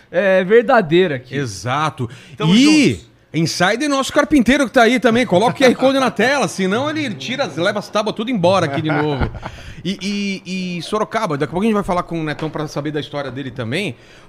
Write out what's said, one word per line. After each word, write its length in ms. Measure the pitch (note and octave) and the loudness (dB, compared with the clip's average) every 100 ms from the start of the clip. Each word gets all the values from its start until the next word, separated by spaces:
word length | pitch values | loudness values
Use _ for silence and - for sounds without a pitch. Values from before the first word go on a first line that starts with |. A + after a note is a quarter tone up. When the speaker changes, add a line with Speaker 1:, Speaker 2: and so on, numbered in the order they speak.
| _ | _
Speaker 1:
é, 320 | F3 G3+ F#3 | -2 2 2
verdadeiro 720 | F#3 A3+ B3+ A#3+ D#3 E3+ F#3 | 4 4 6 4 4 4 4
aqui. 220 | C3 - C3+ | 0 -6 -6
Speaker 2:
Exato. 760 | B2+ F#2 A#2+ C#3 D#3 - A#2 - - C#3+ | -6 -6 -4 -2 -2 -4 -8 -8 -20 -2
Speaker 1:
Tamo 180 | D#3+ G#3+ | 4 6
Speaker 2:
E 340 | D4 D#4 G3+ | 6 6 4
Speaker 1:
juntos. 140 | F#2+ - _ _ | 0 -8 _ _
Speaker 2:
Insider 500 | D3+ E3 - F3+ A#3 | -2 -2 0 0 0
e 40 | D4 | -2
nosso 240 | C4+ C4 | -2 0
carpinteiro 540 | D4+ D4 D4 A3+ C#4+ B3 | 0 4 4 4 2 2
que 60 | |
tá 120 | B3+ | 4
aí 160 | A3+ B3 | 4 4
também. 260 | B3 A#3 B3+ | 2 2 2
Coloca 260 | F3+ A#3+ | 2 2
o 40 | - | 4
Q 80 | B3+ | 2
R 100 | - | 4
Code 240 | C4 C4+ | 2 2
na 100 | B3+ | 0
tela, 380 | - A#3+ C#4 G3 | 0 0 0 -2
senão 420 | - F#3 A3 D4 | -2 -2 0 -2
ele 240 | D#4+ C4+ | -4 -6
tira, 320 | C#3+ C3+ C4 A#3+ C#3 | -8 -8 -6 -6 -2
leva 200 | F#3 G#3 | -2 -2
as 80 | - | -4
tábuas 260 | G#3 G#3 G3 | -4 -2 -4
tudo 160 | A3+ | -4
embora 340 | A#3 E3+ F#3+ D#3+ | 0 2 2 0
aqui 160 | C#3 | -2
de 80 | D#3 | -2
novo. 400 | E3 D3+ C3+ - - - - - - | -2 -2 -2 -4 -6 -12 -14 -16 -10
E, 580 | F3 G3 F#3+ G3+ G3+ F#3+ E3+ | -8 -6 -6 -4 -4 -6 -6
e, 320 | F#3 F3+ F3 | -8 -6 -8
e 40 | |
Sorocaba, 560 | - G#3+ G#3+ A3 G#3 C#3 | -6 -4 -2 -4 -4 -2
daqui 120 | D3 | -4
a 40 | |
pouco 100 | E3 | 0
a 40 | A3+ | 0
gente 60 | G#3 | 0
vai 80 | |
falar 200 | G3 F3 | 0 -4
com 160 | E3+ E3 | -4 -6
o 40 | |
Netão 260 | D#3 C3+ D#3 | -6 -6 -6
pra 180 | D3+ D3+ | -6 -8
saber 220 | D3+ D3 | -6 -6
da 80 | D3+ | -6
história 280 | - C#3+ C#3 | -6 -8 -8
dele 220 | B2+ C3 | -10 -10
também. 440 | B2 A2+ D#3+ F#3+ - - - | -8 -6 -4 -6 -10 -18 -20